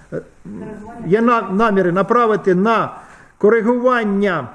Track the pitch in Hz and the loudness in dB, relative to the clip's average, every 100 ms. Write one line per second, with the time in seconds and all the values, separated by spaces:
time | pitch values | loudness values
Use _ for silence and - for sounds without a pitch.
0 | - 165 - - - 208 214 208 - 240 | -14 -14 -14 -18 -18 -16 -14 -16 -18 -12
1 | 180 202 233 233 - 190 226 196 180 180 | -2 0 2 0 0 0 2 2 2 0
2 | 185 240 233 208 196 180 208 220 151 - | 0 2 2 0 0 2 2 0 -2 -8
3 | - - - _ 208 233 214 247 247 247 | -20 -20 -20 _ 2 4 2 0 2 0
4 | 214 196 202 165 120 | 0 0 0 -2 -6